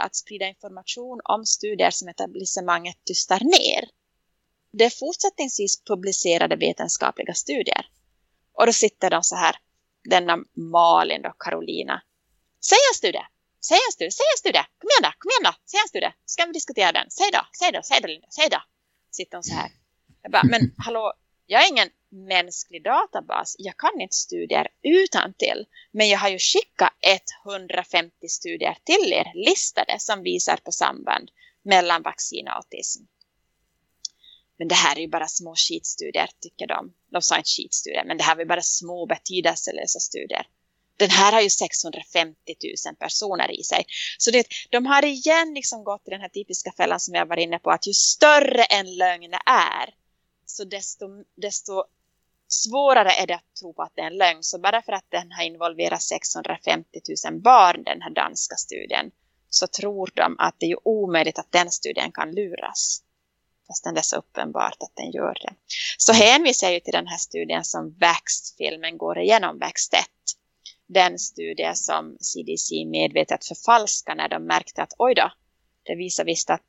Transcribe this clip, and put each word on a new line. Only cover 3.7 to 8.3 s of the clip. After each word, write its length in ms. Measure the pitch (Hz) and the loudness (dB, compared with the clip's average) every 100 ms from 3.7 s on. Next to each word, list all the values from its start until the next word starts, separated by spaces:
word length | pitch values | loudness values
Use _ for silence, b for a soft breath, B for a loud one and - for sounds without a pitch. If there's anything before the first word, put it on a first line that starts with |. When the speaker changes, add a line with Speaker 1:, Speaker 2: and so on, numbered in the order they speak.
| - - _ _ _ _ _ _ _ _ | -2 -4 _ _ _ _ _ _ _ _
Speaker 1:
Det 140 | 214 233 | 2 2
är 40 | |
fortsättningsvis 920 | - 277 359 403 - 269 - 202 - | 2 -6 -2 -2 -2 -6 -4 -4 -4
publicerade 720 | - 190 196 185 180 170 170 170 | -4 -4 -2 -2 0 2 0 0
vetenskapliga 800 | 175 - 170 - - - - | -2 -2 -4 -2 -2 -4 -8
studier. 520 | 175 - 277 - - - _ _ _ _ | -8 -6 -4 -2 -4 -4 _ _ _ _